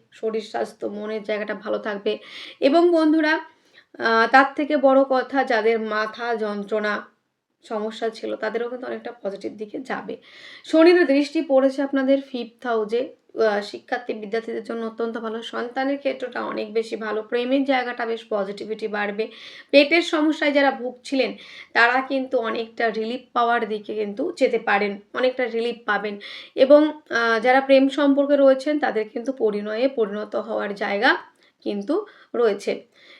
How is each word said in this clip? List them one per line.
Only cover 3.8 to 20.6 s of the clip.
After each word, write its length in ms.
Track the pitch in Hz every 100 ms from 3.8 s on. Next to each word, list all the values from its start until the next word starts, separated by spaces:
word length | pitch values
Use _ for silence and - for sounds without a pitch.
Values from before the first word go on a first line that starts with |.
| _ - 233 226 226
তার 220 | 262 277 294
থেকে 220 | 285 294
বড় 260 | 269 269 269
কথা, 340 | 262 247 269
যাদের 360 | 262 226 214 226
মাথা 560 | 220 214 214 226 240 226
যন্ত্রণা 720 | 214 208 202 214 208 208 - _ _ _ _ _
সমস্যা 460 | - 220 214 220 226
ছিল, 260 | 220 220 214
তাদেরও 340 | 214 226 240
কিন্তু 180 | 247 247
অনেকটা 240 | 226 240 240
পজিটিভ 280 | 202 196 214
দিকে 260 | 208 214 285
যাবে। 380 | 262 202 202 - - - - - -
শনির 400 | 320 330 359 294
দৃষ্টি 360 | 277 285 320
পড়েছে 400 | 285 262 269 269
আপনাদের 400 | 277 277 262 277
ফিফথ 460 | 269 247 226 _ 247
হাউসে, 420 | 226 208 233 294 - _
আহ, 280 | - 220 202
শিক্ষার্থী 520 | 202 240 - - 247
বিদ্যার্থীদের 500 | 220 208 226 226 233
জন্য 220 | 214 233 226
অত্যন্ত 320 | 220 233 226
ভালো, 240 | 226 226
সন্তানের 560 | 226 - 240 262 269 277
ক্ষেত্রটা 440 | 269 262 247 233
অনেক 320 | 214 214 214
বেশি 220 | 214 226 220
ভালো, 260 | 220 208
প্রেমের 420 | 214 240 247 277
জায়গাটা 420 | 269 262 247 240 226
বেশ 200 | 226 -
পজিটিভিটি 580 | 214 196 202 214 220 214
বাড়বে। 400 | 208 202 202 220 - - - -
পেটের 300 | 285 285 330
সমস্যায় 500 | 339 320 311 302 302
যারা 200 | 285